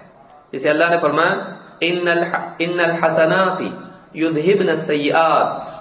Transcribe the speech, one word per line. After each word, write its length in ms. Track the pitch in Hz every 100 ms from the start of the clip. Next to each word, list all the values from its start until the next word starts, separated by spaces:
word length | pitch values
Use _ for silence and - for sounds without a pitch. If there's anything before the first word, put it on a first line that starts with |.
| - - - - _
جیسے 180 | 135 147
اللہ 140 | 151 170
نے 80 | 170
فرمایا، 360 | 151 151 175 196 - - - -
"ان 280 | 170 180 175
الح-، 400 | 170 170 - - -
ان 220 | 170 175
الحسنات 800 | 165 170 160 160 160 190 185 - 104 - - - -
یذہبن 540 | 151 160 156 170 202 180
السیئات"، 920 | 160 156 147 143 165 160 139 107 - - -